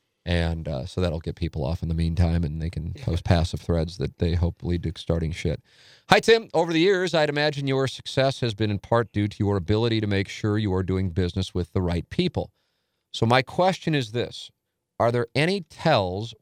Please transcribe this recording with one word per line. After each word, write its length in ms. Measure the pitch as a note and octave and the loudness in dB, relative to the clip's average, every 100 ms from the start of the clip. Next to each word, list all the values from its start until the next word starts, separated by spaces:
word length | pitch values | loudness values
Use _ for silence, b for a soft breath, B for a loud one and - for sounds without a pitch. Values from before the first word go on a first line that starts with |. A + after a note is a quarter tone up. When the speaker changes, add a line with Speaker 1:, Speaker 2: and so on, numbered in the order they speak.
| _ _ E2+ | _ _ -2
Speaker 1:
and, 420 | F2 E2 E2 D#2 | 0 0 -2 -6
uh, 180 | C#2 C#2+ | -6 -6
so 140 | - | -2
that'll 180 | F2 D#2 | -2 -2
get 140 | E2+ - | -6 -6
people 280 | E2 D#2 C2+ | -6 -4 -4
off 160 | E2+ | -4
in 60 | E2 | -2
the 80 | E2 | 0
meantime, 480 | E2 E2+ E2+ E2+ | 0 2 2 2
and 180 | D#2+ D#2+ | 0 -4
they 80 | E2 | -6
can 240 | D#2+ E2 - | -6 -8 -8
Speaker 2:
Yeah. 100 | - | -4
Speaker 1:
post 180 | E2+ | -2
passive 380 | - F2 E2 - | 2 2 2 -2
threads 360 | - E2+ E2+ - | -2 0 -2 -4
that 200 | - - | -8 -2
they 180 | E2+ E2+ | -2 0
hope 260 | E2+ - | 0 -2
lead 200 | E2+ F2 | -4 -2
to 80 | E2 - | -4 -6
starting 340 | - E2+ D#2+ | -4 -2 -2
shit. 300 | E2+ E2+ - B B B B - | -4 -4 -6 B B B B 2
"Hi, 100 | G#3 | 4
Tim. 300 | - A3+ A3 | 6 4 4
Over 180 | E3 E3+ | 0 2
the 60 | D#3+ | 4
years, 320 | F#3 F#3 F#3 | 4 4 2
I'd 160 | D#3+ D3+ | 2 2
imagine 360 | D3 D3+ C#3+ C#3 | 2 0 0 0
your 200 | C3+ C3+ | 0 0
success 520 | - - - C3+ - | -4 -4 0 0 0
has 120 | A#2+ | -2
been 160 | G#2 G#2+ | 0 0
in 80 | G2+ | -2
part 320 | - A#2+ A2+ | 0 0 2
due 140 | G#2 G#2 | 0 -2
to 80 | - | 0
your 120 | G2+ G2+ | 0 0
ability 420 | E2 G#2+ A#2+ A2+ | 2 2 2 0
to 60 | G#2 | 0
make 200 | G2 G2 | 0 -2
sure 280 | - G#2+ G#2 | -2 0 0
you 160 | G#2+ | 0
are 100 | F#2 | 0
doing 260 | F#2 F#2+ F#2+ | 0 0 0
business 420 | E2 F2+ F#2+ F#2 | 0 0 -2 -4
with 180 | F2+ F2 | -4 -4
the 80 | G2 | -2
right 280 | F2+ F2 - | 0 -2 -2
people. 420 | - F3+ G2+ D#2 _ _ _ _ _ _ | -2 -2 -2 -6 _ _ _ _ _ _
So 120 | - A2+ | -2 4
my 160 | B2+ | 4
question 540 | B2 - F#3 E3 - D3 | 2 2 2 2 0 -2
is 160 | A2+ | -2
this. 380 | A#2 G2 - - _ _ _ _ - | -4 -6 -8 -18 _ _ _ _ -2
Are 120 | A2+ | 0
there 140 | A#2+ - C3+ | 0 0 0
any 260 | D#3+ G3+ | 0 -2
tells 720 | - - E3 C3 F#2 F#2 A#2 - | -6 -2 2 4 2 -4 -8 -4